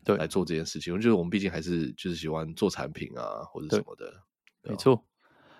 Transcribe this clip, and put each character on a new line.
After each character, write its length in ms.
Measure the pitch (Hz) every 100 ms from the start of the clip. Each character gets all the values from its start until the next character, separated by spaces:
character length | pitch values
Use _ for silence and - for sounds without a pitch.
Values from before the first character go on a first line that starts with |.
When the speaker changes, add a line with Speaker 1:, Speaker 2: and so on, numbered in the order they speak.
| -
Speaker 1:
对。 100 | 101
Speaker 2:
来 100 | 80
做 180 | 98 85
这 80 |
件 100 | 80
事 160 | 80 80
情。 140 | 85
我 60 | 92
觉 100 | 117
得 60 | 101
我 80 |
们 80 | 87
毕 80 | 101
竟 100 | 95
还 100 | 85
是， 320 | 87 85 71
就 180 | - 92
是 40 | 82
喜 140 | 80
欢 240 | 80 80
做 160 | 82 98
产 220 | - 71
品 200 | - 71 62
啊， 240 | 52 53 -
或 80 | -
者 80 | 78 -
什 80 |
么 120 | - -
的， 100 | -
Speaker 1:
对。 80 | - _ _ _ _
Speaker 2:
对 80 | -
啊。 20 |
Speaker 1:
没 40 | 104
错。 260 | 131 117 _ _ _ _ -